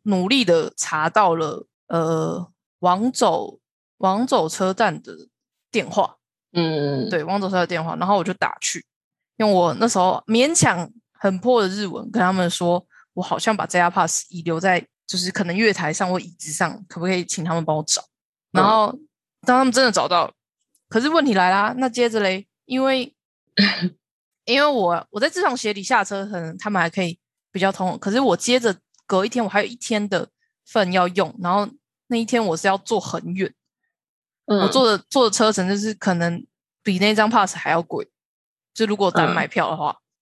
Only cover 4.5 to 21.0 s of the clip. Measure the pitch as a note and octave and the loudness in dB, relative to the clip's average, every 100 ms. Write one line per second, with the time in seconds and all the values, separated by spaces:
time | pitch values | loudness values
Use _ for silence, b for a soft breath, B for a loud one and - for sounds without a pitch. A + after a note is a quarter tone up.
4.5 | - F#3 F#3+ G#3+ D3+ - D#2+ - _ _ | 0 -2 2 0 -2 -10 -18 -20 _ _
5.5 | _ _ G#3 F3 G3+ - _ _ _ _ | _ _ -4 -2 0 -2 _ _ _ _
6.5 | F3 E3 D#3 C#3+ C3+ - E3+ D#3+ G3+ F#3+ | -2 0 0 -2 -2 -2 -4 -2 -2 0
7.5 | F#3 E3+ E3+ E3 D#3+ F3+ G3+ E3+ F3+ - | 0 0 -2 -4 -4 0 0 0 -2 -4
8.5 | - - E3 - _ _ _ _ - G#3+ | -4 -6 -8 -12 _ _ _ _ -2 2
9.5 | F#3+ E3+ B2+ A#3 G3+ F3+ - - A3+ C#4 | 4 2 2 0 2 2 0 0 2 2
10.5 | E4 C4+ F3+ E3 - _ _ G3 F#3 A#3 | 4 2 2 -4 -12 _ _ -2 0 2
11.5 | A#3+ F#3+ G3+ G3 - - - F3+ F#3+ F3 | 2 2 -2 -6 -8 -6 0 2 2 0
12.5 | - F3 F3 b b b - F3+ - - | 0 0 0 b b b -10 -6 -2 -2
13.5 | G#3 E3+ F3+ F3 F#3 D#3+ - - F3 E3 | -2 0 2 2 2 0 -2 -6 -8 -6
14.5 | E3 F#3+ F3 - _ - F#3 F3+ - E3+ | -2 0 0 -2 _ -8 -6 -4 -4 -4
15.5 | F#3 A3+ F#3+ D#3 D#3 F#3 F3+ E3+ - - | 0 0 0 -2 -2 -2 -2 -6 -14 -10
16.5 | D3+ E3+ - G3 F3 F3+ F#3 F3 - E3 | -4 -4 -4 -14 -8 -2 -2 -4 -6 -4
17.5 | E3 D#3 D#3 D#3 - - _ _ _ _ | -2 -2 -2 -2 -4 -4 _ _ _ _
18.5 | F#3 G3 A3 G#3 C#4 - _ _ _ - | 2 4 4 2 -4 -18 _ _ _ 2
19.5 | B3+ C4 B3 B3+ F#3 C#3+ F3 D#3+ - _ | 4 4 4 2 2 2 0 0 -6 _
20.5 | _ _ _ _ A3 | _ _ _ _ 0